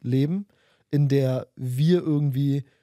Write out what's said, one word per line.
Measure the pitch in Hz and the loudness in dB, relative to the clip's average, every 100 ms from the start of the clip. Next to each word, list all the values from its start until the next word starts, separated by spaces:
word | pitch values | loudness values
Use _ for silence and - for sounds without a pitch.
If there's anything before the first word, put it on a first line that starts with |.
leben, | 127 131 147 190 202 _ _ _ _ | -4 0 0 -2 -8 _ _ _ _
in | 147 143 | 0 2
der | 139 131 127 - - | 2 2 -2 -6 -10
wir | 127 127 156 175 | -8 0 2 2
irgendwie | 160 147 147 131 143 139 - _ | 2 0 0 0 0 -2 -4 _